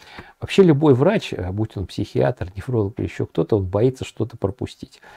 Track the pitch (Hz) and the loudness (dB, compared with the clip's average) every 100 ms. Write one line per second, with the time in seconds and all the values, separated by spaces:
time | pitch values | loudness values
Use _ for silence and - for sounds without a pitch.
0 | - - - _ - - 185 143 156 123 | -20 -20 -20 _ 0 4 6 6 4 4
1 | 156 208 - - 90 101 107 - 87 - | 4 0 -2 -6 -6 -4 -6 -6 -8 -8
2 | 101 123 131 127 90 - - 123 98 - | -6 -2 0 -2 -8 -12 -6 -2 -2 -4
3 | 98 - 110 - 160 110 92 101 127 131 | -6 -6 -6 -4 0 0 0 0 0 -2
4 | - - 110 - 98 - - - - - | -8 -8 -8 -4 -6 -4 -10 -12 -20 -20
5 | - | -20